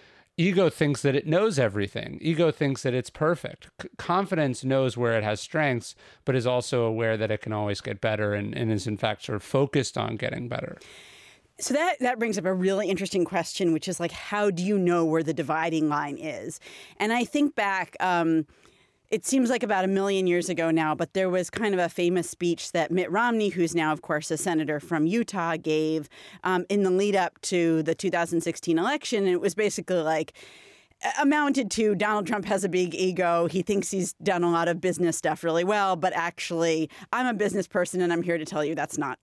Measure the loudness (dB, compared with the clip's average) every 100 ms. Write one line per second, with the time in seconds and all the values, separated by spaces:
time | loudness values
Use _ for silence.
0 | -20 -20 _ 0 2 4 4 4 0 2
1 | 2 0 2 2 2 2 0 0 -4 -4
2 | -10 -6 -2 2 2 2 0 0 -2 -2
3 | -4 -2 0 0 -4 -14 -20 -16 -16 -12
4 | -2 0 0 0 0 0 0 2 2 2
5 | 2 2 0 -2 -4 0 0 0 -4 -16
6 | -20 -12 -2 0 2 0 0 0 2 2
7 | 0 0 0 -2 -4 -4 -2 -4 -6 -4
8 | -2 0 0 0 -4 -2 0 0 -2 -2
9 | -2 -4 -6 -8 -2 0 2 0 -2 -2
10 | -4 -4 -6 -6 -6 -8 -8 -12 -20 -20
11 | -20 -20 -20 -20 _ -10 -2 0 0 0
12 | 0 0 -2 -2 0 0 0 0 0 -2
13 | -2 0 0 0 -4 0 2 2 -2 -4
14 | -4 -6 -6 0 0 0 0 2 4 4
15 | 4 2 0 -2 -2 0 0 2 2 0
16 | -2 -6 -8 -8 -10 -12 -16 -20 -16 -4
17 | 0 0 0 2 0 0 0 0 -4 -2
18 | 0 2 4 2 0 -8 -20 _ _ _
19 | -6 -4 0 2 2 0 0 0 2 2
20 | 2 2 2 2 0 0 2 2 2 0
21 | -2 0 0 0 -2 -2 0 2 0 2
22 | 2 2 -2 -2 -2 0 -2 -2 0 0
23 | 0 0 2 2 0 0 0 2 0 -2
24 | -2 -4 -2 -4 0 0 0 -4 -2 0
25 | 0 0 -2 -2 -2 -2 0 0 2 -2
26 | -4 -16 -20 -8 -2 0 0 2 4 4
27 | 2 2 0 -4 -2 2 4 2 2 -2
28 | 0 0 0 0 -2 -4 0 0 2 -2
29 | -2 0 2 2 0 0 -2 -2 -2 -2
30 | 0 0 -2 -10 -20 -20 -20 -20 _ _
31 | -6 0 2 4 2 0 -2 0 2 2
32 | 2 0 0 -4 0 0 0 0 0 0
33 | -2 2 2 2 2 0 0 0 0 -2
34 | -4 -4 -2 2 2 2 2 0 0 0
35 | 0 0 -2 -2 0 0 2 2 2 2
36 | 0 0 -4 -4 -6 -2 2 2 -2 -6
37 | -6 -2 0 0 0 -2 -2 -2 -2 0
38 | 0 0 0 -2 -2 -2 -2 -2 -4 -4
39 | -6 -6